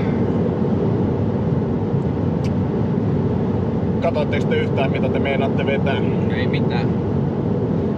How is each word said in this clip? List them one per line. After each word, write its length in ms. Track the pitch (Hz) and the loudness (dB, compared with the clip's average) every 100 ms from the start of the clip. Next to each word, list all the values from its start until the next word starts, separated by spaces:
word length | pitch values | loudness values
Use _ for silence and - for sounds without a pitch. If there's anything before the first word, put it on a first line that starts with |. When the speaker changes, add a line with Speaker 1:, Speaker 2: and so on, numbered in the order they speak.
| - - - - - - - - - - - - - - - - - - - - - - - - - - - - - - - - - - - - - - - - | 0 0 0 0 0 0 0 2 2 2 0 0 0 0 0 0 0 -2 0 0 0 0 0 0 0 0 0 0 0 0 0 0 0 0 0 0 -2 -2 -2 0
Speaker 1:
Katoitteko 420 | 170 156 147 147 | 0 0 0 0
te 120 | 156 156 | 0 0
yhtään, 340 | 151 147 135 | 0 0 0
mitä 180 | 135 131 | 0 0
te 100 | - | 0
meinaatte 480 | 139 135 - 139 - | 0 0 0 0 0
vetää? 300 | - 139 - - - - - | 0 0 0 0 0 0 0
Speaker 2:
Ei 100 | - | 0
mitään. 420 | - - - - - - - - - - - - - - | 0 0 0 0 0 0 0 0 0 0 0 0 0 0